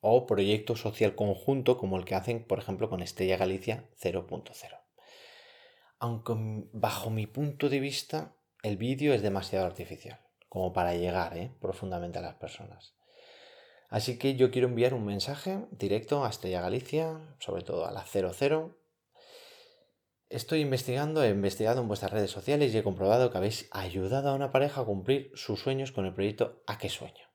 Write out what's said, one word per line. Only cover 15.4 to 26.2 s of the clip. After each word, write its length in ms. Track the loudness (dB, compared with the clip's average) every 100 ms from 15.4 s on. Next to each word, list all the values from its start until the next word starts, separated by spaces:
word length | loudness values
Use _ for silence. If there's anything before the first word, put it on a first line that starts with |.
| -6 -6 -8
directo 540 | -6 0 0 2 0 0
a 40 |
Estrella 320 | -2 -2 -2
Galicia, 600 | 0 -2 -2 -2 -2 -4 -14 -14
sobre 240 | -6 -6
todo 220 | -4 -4 -2
a 60 |
la 120 | -6 -4
cero 260 | -2 -2
cero. 440 | 0 2 2 -2 -12 _ _ _ _ -20 -20 -20 -20 -20 _ _ _ _ _ _
Estoy 300 | -10 -2 0
investigando, 640 | 2 0 0 -2 0 4
he 60 | 4
investigado 520 | 4 2 2 2 2
en 60 | 0
vuestras 240 | -2 -2
redes 200 | 0 0
sociales 420 | -2 0 4 4
y 40 | 4
he 60 |
comprobado 480 | 0 2 4 6 6
que 60 | 2
habéis 320 | 0 -2 -8
ayudado 580 | -8 -6 -2 0 0 0
a 40 |
una 180 | 0 2
pareja 300 | 2 2 0
a 40 | -2
cumplir 460 | -2 0 0 0 -14
sus 260 | -6 -4
sueños 320 | -2 -2 -2
con 120 | -4 -4
el 80 |
proyecto 500 | -2